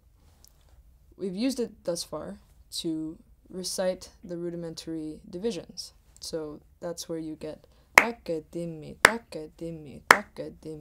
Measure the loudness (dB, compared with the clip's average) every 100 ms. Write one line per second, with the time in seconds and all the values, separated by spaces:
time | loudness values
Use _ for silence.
0 | -20 -20 -20 -20 -20 -20 -20 -20 -20 -20
1 | -20 -4 -2 2 2 2 -2 -4 -2 -2
2 | -2 -6 -8 -10 -16 -20 -10 -4 -2 0
3 | -2 -8 -16 -20 -12 -6 -4 0 2 0
4 | -4 -14 -8 -4 -4 -4 -6 -6 -6 -4
5 | -4 -8 -10 -2 -2 -2 -6 -10 -12 -14
6 | -20 -14 -6 -4 -4 -10 -16 -8 -6 -4
7 | -4 -4 -4 -6 -8 -10 -14 -20 4 6
8 | 6 2 -4 -4 -4 -6 -4 -6 -10 6
9 | 6 6 -4 -10 -10 -8 -8 -6 -10 2
10 | 8 8 6 -8 -10 -10 -12 -12